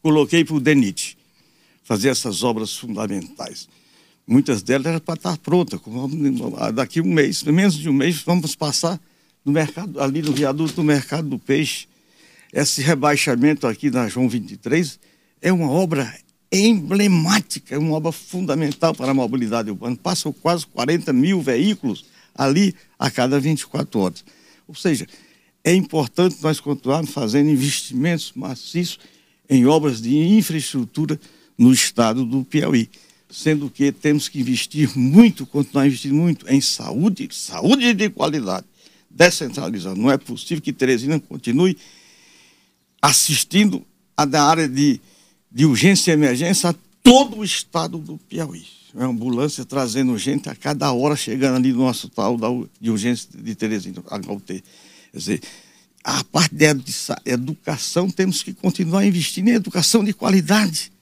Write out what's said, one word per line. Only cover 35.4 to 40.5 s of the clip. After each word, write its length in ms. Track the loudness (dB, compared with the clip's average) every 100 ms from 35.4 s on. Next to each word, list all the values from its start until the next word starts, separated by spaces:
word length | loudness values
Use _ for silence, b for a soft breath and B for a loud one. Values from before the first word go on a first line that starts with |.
continuar 420 | -6 -4 -2 2 2
investindo 280 | 2 0
muito 300 | 2 2 0 2
em 100 | 2
saúde, 680 | 2 -4 -6 0 0 0 -8
saúde 600 | -10 -10 -2 2 4 4
de 160 | 2 -2
qualidade, 560 | -2 -2 -2 -4 -6 -8 b b b b
descentralizada. 840 | 4 4 4 -8 -6 -6 -6 -6
Não 160 | 0 2
é 60 | 2
possível 440 | -2 -14 -6